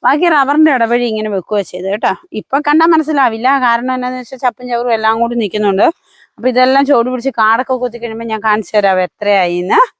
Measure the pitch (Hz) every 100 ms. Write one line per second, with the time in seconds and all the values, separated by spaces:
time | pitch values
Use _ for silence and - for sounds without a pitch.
0 | 247 285 349 311 262 285 311 269 226 240
1 | 240 214 214 202 - 214 196 180 185 208
2 | 233 - - 220 - 277 294 302 339 330
3 | 285 294 262 220 240 277 254 233 254 254
4 | 254 254 247 254 254 233 254 240 247 226
5 | 220 226 233 240 208 214 208 190 233 -
6 | _ _ _ _ 226 240 254 269 277 277
7 | 233 254 247 - 220 226 269 262 247 226
8 | 226 226 233 214 214 214 208 214 196 185
9 | 180 _ 202 196 180 175 180 254 480 _